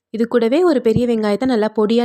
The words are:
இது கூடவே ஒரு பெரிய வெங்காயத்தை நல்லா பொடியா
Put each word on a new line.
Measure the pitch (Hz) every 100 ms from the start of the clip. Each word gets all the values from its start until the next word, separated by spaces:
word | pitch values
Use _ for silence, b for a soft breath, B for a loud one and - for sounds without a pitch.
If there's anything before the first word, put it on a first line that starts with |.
| _ 214
இது | 233
கூடவே | 240 226 294 359
ஒரு | 262 240
பெரிய | 220 240
வெங்காயத்தை | 226 214 202 262
நல்லா | 233 214 220
பொடியா | 214 226